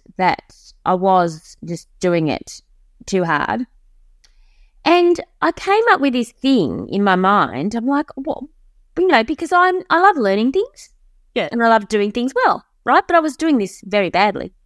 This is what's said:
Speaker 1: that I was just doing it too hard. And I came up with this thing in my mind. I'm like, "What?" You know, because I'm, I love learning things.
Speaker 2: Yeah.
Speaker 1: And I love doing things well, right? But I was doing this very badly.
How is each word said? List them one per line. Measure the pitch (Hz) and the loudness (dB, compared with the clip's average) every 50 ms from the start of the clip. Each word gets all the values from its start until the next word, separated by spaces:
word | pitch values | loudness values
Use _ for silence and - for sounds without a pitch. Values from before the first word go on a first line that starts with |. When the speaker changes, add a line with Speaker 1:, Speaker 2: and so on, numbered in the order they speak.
| - _ - - | -20 _ -6 -2
Speaker 1:
that | 185 180 - - - _ - - - - - _ - | 0 0 0 -2 -6 _ -20 -20 -20 -20 -20 _ -4
I | - 185 | -2 -2
was | 185 180 190 190 185 175 170 160 160 _ - - - - | 0 2 2 2 2 2 0 -4 -8 _ -20 -20 -18 -12
just | 160 170 165 - _ _ - | -12 -12 -12 -12 _ _ -4
doing | - 180 175 170 160 151 | -2 0 0 0 0 -2
it | 127 - - - - - _ _ _ _ _ _ _ _ - | -4 -6 -8 -12 -20 -20 _ _ _ _ _ _ _ _ -12
too | - - 185 180 | -6 -4 -2 -2
hard. | 165 156 147 143 - 202 226 247 - _ _ _ _ _ _ _ _ _ _ _ _ _ _ _ _ _ _ - _ _ _ - | 0 -2 -2 -2 -2 -4 -6 -6 -10 _ _ _ _ _ _ _ _ _ _ _ _ _ _ _ _ _ _ -20 _ _ _ 0
And | - 339 349 349 349 349 - - _ _ - | 2 2 4 4 4 2 0 -4 _ _ -4
I | - 311 | -4 -4
came | 339 - - - 392 427 453 480 | -4 -4 -4 -2 0 2 2 2
up | 415 - | 2 2
with | 285 277 240 | 2 0 0
this | 254 233 - | -2 -4 -4
thing | - _ - 269 269 247 170 120 85 - - - | -6 _ 0 2 2 2 2 0 -2 -6 -8 -6
in | - 196 202 | -2 0 2
my | 196 185 | 2 2
mind. | 180 185 190 202 202 160 - 92 123 151 202 214 | 2 4 4 4 2 2 0 -2 -6 -6 -6 -6
I'm | 233 226 254 | -4 -4 -2
like, | 277 285 302 - - | -2 -2 -4 -6 -10
"What?" | - 277 311 - - 262 294 _ _ _ _ _ _ _ _ - - | -12 -8 -8 -8 -10 -10 -18 _ _ _ _ _ _ _ _ -4 -2
You | 349 370 | 0 2
know, | 320 233 226 | 4 2 2
because | 226 320 - 339 302 | 0 -4 -8 -6 -2
I'm, | - 349 359 370 370 370 359 - | 2 2 2 2 0 -2 -2 -2
I | - 330 | 0 2
love | 359 392 403 311 | 4 4 2 2
learning | 226 196 196 202 220 254 269 | 0 0 0 0 0 0 0
things. | 381 427 554 _ - - - _ _ _ _ _ _ _ _ - | -2 -2 -4 _ -20 -20 -20 _ _ _ _ _ _ _ _ -6
Speaker 2:
Yeah. | 247 185 151 | -6 -6 -4
Speaker 1:
And | - 233 | -2 0
I | 233 226 | 2 4
love | 226 220 208 - | 4 4 2 0
doing | - 208 202 208 | -2 -2 0 0
things | 208 247 240 262 - | -2 -2 -4 -2 -2
well, | 480 508 - 190 - - _ _ _ - | 0 0 0 0 -2 -4 _ _ _ -2
right? | - 262 339 392 | 2 2 2 2
But | - 349 | 2 0
I | 339 | 0
was | 311 311 254 | 0 0 -4
doing | - 311 330 302 240 | -2 -2 0 0 0
this | 202 185 - - - | 0 -2 -8 -14 -12
very | 196 190 208 196 170 | -4 -2 -2 -2 0
badly. | - 170 196 208 196 135 - 185 _ _ _ | 0 0 0 0 0 -4 -8 -12 _ _ _